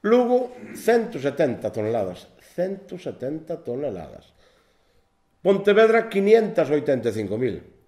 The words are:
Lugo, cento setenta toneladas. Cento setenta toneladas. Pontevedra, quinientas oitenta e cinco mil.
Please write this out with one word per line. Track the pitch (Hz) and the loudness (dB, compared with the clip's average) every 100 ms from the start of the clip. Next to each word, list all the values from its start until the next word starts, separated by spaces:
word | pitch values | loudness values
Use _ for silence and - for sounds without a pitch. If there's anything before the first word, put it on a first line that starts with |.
Lugo, | 202 240 240 247 254 - - - | 4 4 4 2 0 -10 -18 -6
cento | 214 233 220 143 | 2 2 0 -4
setenta | 135 139 151 113 107 | -4 0 -2 0 -6
toneladas. | 113 107 117 95 87 - _ | -4 -2 -2 -4 -8 -18 _
Cento | - - 185 196 - 175 | -16 -6 -6 -6 -12 -14
setenta | 147 - 123 156 160 165 | -12 -10 -8 -10 -10 -12
toneladas. | - 123 143 95 73 - _ _ _ _ _ _ _ _ _ _ _ _ | -8 -6 -6 -8 -14 -18 _ _ _ _ _ _ _ _ _ _ _ _
Pontevedra, | 180 196 196 202 220 226 226 | 0 2 4 6 6 4 2
quinientas | 190 196 220 214 175 147 | 0 4 4 4 0 0
oitenta | 147 143 131 117 | 0 0 0 0
e | 107 | -4
cinco | 101 107 | -4 -2
mil. | 127 82 - _ | -4 -4 -14 _